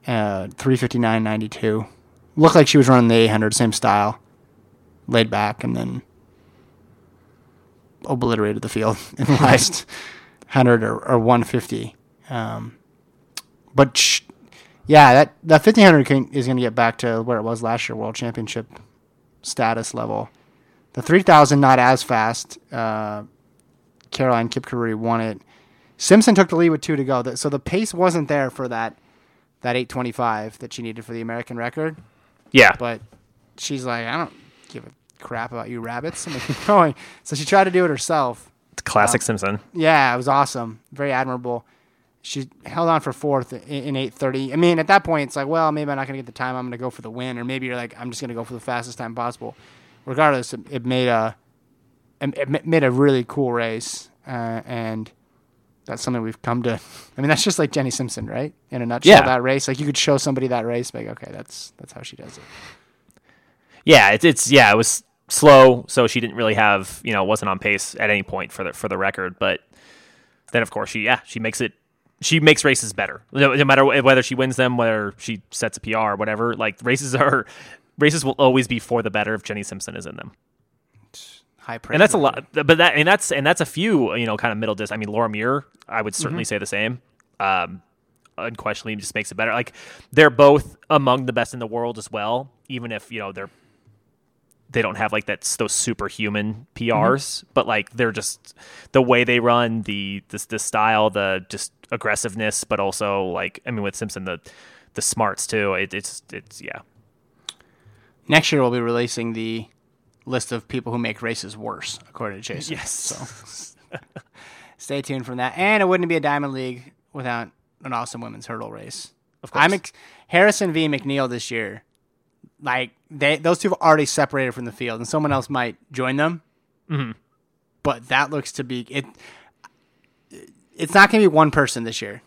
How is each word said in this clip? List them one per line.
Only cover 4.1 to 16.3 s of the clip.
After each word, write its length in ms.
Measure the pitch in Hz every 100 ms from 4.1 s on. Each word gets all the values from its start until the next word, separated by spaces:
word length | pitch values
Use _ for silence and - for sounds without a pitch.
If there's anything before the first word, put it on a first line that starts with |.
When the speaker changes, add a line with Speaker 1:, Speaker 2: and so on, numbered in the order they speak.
| 107 _ _ _ _ _ _ _ _ -
Speaker 1:
Laid 240 | 117 113
back 320 | 110 104 104
and 140 | 123 120
then 260 | 117 123 - _ _ _ _ _ _ _ _ _ _ _ _ _ _ _ _ _ _ _ -
obliterated 560 | 131 120 110 104 107
the 60 | 107
field 280 | - 110 107 -
<laughs> 100 | -
in 80 | 127
the 60 |
last 540 | 139 139 127 - - - - - - - _ -
hundred 340 | 139 123 117
or, 140 | 110 110 -
or 100 | 127
one 260 | 113 120
fifty. 500 | 113 127 - 110 110 _ _ _ -
Um, 480 | 123 110 110 113 - _ _ _ _ _ - _ _ _
but 220 | - 135 -
sh-, 260 | - - _ - _ - - _ -
yeah, 260 | 151 143
that, 220 | 127 151 _
that 180 | 165 156
fifteen 220 | 214 220
hundred 220 | 196 156 131
can, 220 | 139 127